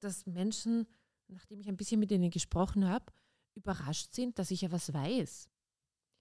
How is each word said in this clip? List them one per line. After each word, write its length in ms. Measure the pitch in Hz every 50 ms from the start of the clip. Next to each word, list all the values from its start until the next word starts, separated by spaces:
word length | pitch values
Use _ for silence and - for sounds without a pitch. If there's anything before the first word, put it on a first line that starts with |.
dass 260 | 208 202 180 - -
Menschen, 640 | 190 170 175 190 220 214 - - 226 233 233 220 - _ _ _ _ _ _ _ -
nachdem 320 | 190 185 - - 208 202
ich 80 | 196 208
ein 80 | 190
bisschen 240 | 180 208 - 233 214
mit 100 | 208 196
denen 200 | 214 185 175 175
gesprochen 580 | - 170 - - - 170 190 - - 202 190 180
habe, 240 | 196 254 - - - _ _ _ _ _ _ _ _
überrascht 580 | 208 - 202 185 175 147 156 156 - - - -
sind, 240 | 240 247 247 - -
dass 120 | 180 -
ich 120 | 185 175
ja 100 | 190 165
was 200 | 175 170 - -
weiß. 560 | 151 147 135 170 247 247 - - - - - - _ _ _ _ _ _ _ _ _ _ _ _ _ _